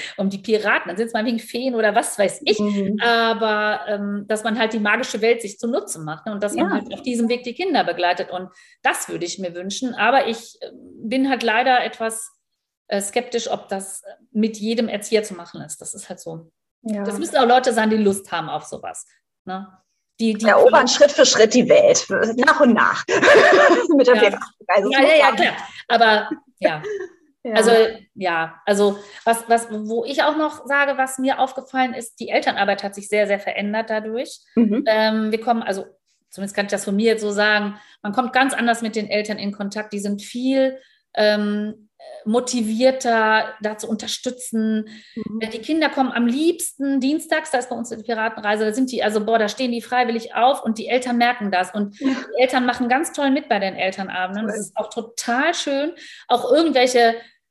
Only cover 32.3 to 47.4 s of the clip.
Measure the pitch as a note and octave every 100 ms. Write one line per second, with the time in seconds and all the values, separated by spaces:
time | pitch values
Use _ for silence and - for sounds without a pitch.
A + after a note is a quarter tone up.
32.3 | B3 C4 - G3+ G3 G3+ G3+ G3 G#3 G3+
33.3 | G3+ G3+ - G#3 G#3+ A3+ G#3+ A3 A3+ C#4+
34.3 | - _ - A3 A3 C#4+ A3 A3 A3 G#3+
35.3 | A3 A#3+ A#3 A#3 F#3+ - _ _ _ _
36.3 | - G3 G3+ G3+ G3 - G3 A3+ G#3+ G#3
37.3 | G3+ G#3+ G#3+ G3+ G3+ - _ G#3 G3+ A#3+
38.3 | B3+ C4+ - A#3 A3+ A3 G#3+ G#3 G#3 G#3
39.3 | G#3 G3+ G3+ G3+ G#3+ G#3+ G3+ G3+ G3+ -
40.3 | A#3+ C4 C4+ C4 C4 - _ _ - G#3+
41.3 | G#3 G#3 G#3 G#3+ G#3+ _ _ - - A3
42.3 | A#3 B3 B3 G#3+ A3 C4 C4 B3 A3+ A3
43.3 | A3 A3 - G#3 G#3+ A3+ G#3+ - - B3+
44.3 | B3 - A3+ A3 A3 G#3+ - - A#3 G#3+
45.3 | A3 A3 A3+ - D#4+ D4 D4 B3+ A#3 A#3+
46.3 | C4 D#4+ F4 - - C#4 C#4 C4 D#4 -
47.3 | D#4